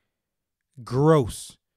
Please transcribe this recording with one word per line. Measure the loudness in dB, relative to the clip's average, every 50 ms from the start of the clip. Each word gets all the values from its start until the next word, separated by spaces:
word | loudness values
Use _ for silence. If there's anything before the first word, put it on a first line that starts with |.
| _ _ _ _ _ _ _ _ _ _ _ _ _ _ _ -20 -12
gross, | -6 -2 2 4 4 4 4 2 -2 -6 -14 -16 -20 -20 _ _ _ _